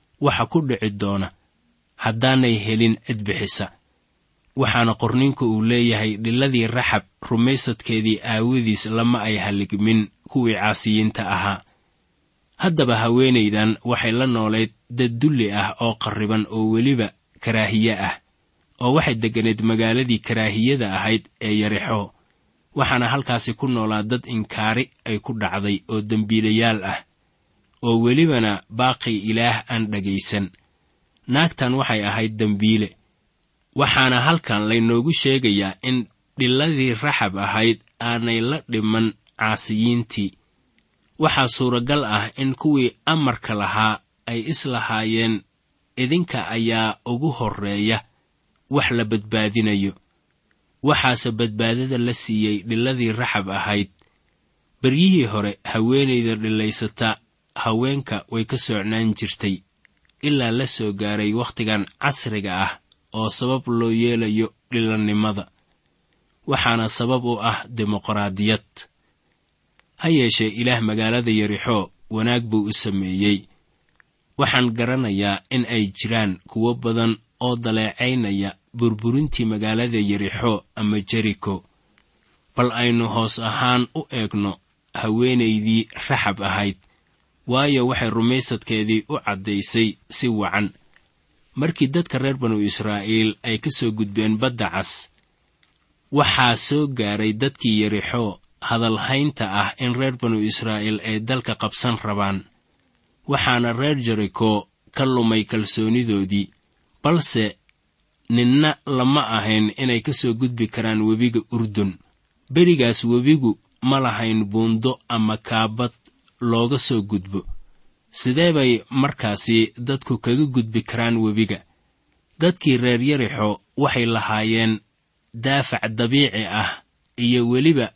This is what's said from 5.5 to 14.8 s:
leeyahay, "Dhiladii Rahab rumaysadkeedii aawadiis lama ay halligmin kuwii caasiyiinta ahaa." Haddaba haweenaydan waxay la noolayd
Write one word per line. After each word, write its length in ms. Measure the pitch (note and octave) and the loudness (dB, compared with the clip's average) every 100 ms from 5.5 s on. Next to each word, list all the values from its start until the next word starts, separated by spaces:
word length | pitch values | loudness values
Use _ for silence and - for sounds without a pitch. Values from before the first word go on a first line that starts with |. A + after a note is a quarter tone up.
| G#2+ | 2
leeyahay, 540 | A2 A#2+ A#2+ G#2+ A2 G#2 | 2 2 2 2 -2 -4
"Dhiladii 480 | A2+ A#2+ C#3 B2+ A2+ | -2 0 2 2 2
Rahab 360 | B2 - G#2+ - _ | 0 0 -2 -2 _
rumaysadkeedii 960 | - A2+ B2 C#3 - A2+ - A2+ A2 G#2+ | -4 2 2 2 -2 -4 -2 0 0 0
aawadiis 640 | A#2+ A2 A#2 C3 A2+ G#2 G#2+ | 0 0 2 2 2 0 0
lama 360 | A2+ A#2 A#2+ | 0 0 0
ay 140 | G#2+ G#2 | 0 -2
halligmin 720 | G2 G2+ G2 G2+ G#2+ A2+ G#2 - - | -2 -2 -2 0 2 2 0 -8 -6
kuwii 260 | C3+ A#2+ | 0 0
caasiyiinta 680 | G2+ G#2+ G#2 A2 G#2+ G#2+ A2 G#2 | 0 -2 -2 0 2 0 -2 -4
ahaa." 320 | G2 F#2+ F#2 - _ _ _ _ _ _ _ _ _ | -2 -2 -6 -10 _ _ _ _ _ _ _ _ _
Haddaba 360 | F#3 D#3+ B2 A2+ | -2 2 2 2
haweenaydan 800 | A#2 A#2+ C3 B2 G#2+ G#2+ G#2+ G#2 | 2 4 4 4 4 2 2 0
waxay 280 | A#2+ A#2+ A#2 | -2 -2 0
la 140 | A#2 C3 | 0 0
noolayd 460 | A#2 G#2+ A2 A2 - | 0 0 0 -2 -6